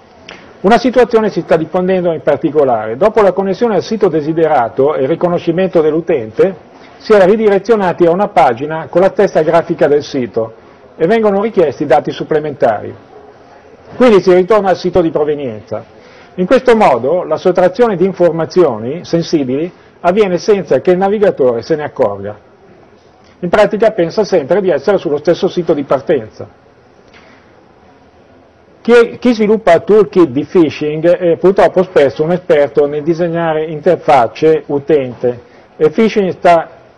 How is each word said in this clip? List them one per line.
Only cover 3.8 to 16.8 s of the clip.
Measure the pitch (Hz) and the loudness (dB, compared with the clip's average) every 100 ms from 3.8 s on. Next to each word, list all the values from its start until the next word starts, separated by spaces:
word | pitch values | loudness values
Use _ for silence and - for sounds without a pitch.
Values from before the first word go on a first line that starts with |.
sito | - 220 196 | -4 -2 0
desiderato | 156 147 165 156 143 117 - 139 151 | 0 -2 0 0 0 0 0 0 0
e | |
il | 135 | -2
riconoscimento | 160 175 170 - 165 190 175 | -2 -2 -2 -2 -2 0 0
dell'utente, | 156 156 170 151 110 123 180 180 - - - - | 0 -2 -2 -4 -4 -2 -2 -2 -16 -20 -20 -12
si | - | 0
è | 208 | 4
ridirezionati | 180 220 214 196 196 220 185 151 170 | 4 2 2 0 0 0 0 0 0
a | |
una | 180 202 | 0 0
pagina | 180 147 117 147 160 147 | 2 2 0 -6 -8 -4
con | 175 | 0
la | 190 | 0
stessa | - 196 180 | 2 0 0
grafica | 160 165 160 165 156 | 0 0 0 0 0
del | 147 | 0
sito | 147 139 117 113 113 - - - - - | -2 -6 -4 -4 -6 -10 -20 -20 -20 -4
e | 165 | -2
vengono | 226 214 196 | 0 0 0
richiesti | 220 196 151 - 147 | -2 0 0 -2 0
dati | 147 147 | 0 0
supplementari. | 135 156 156 151 139 123 104 104 101 - - - - - - - - - - | -8 -4 -4 -4 -2 -2 -2 -8 -16 -20 -20 -20 -20 -20 -20 -20 -20 -14 0
Quindi | 247 196 | 4 4
si | 185 | 4
ritorna | 180 180 185 196 | 4 4 2 2
al | 170 | -2
sito | 180 185 | -2 0
di | 165 | 0
provenienza. | 160 147 147 135 107 - 110 113 - - - - - | 0 -2 -4 -6 -10 -10 -12 -12 -20 -20 -20 -14 -6
In | 185 | 0
questo | 262 - | 2 2
modo | 220 | 4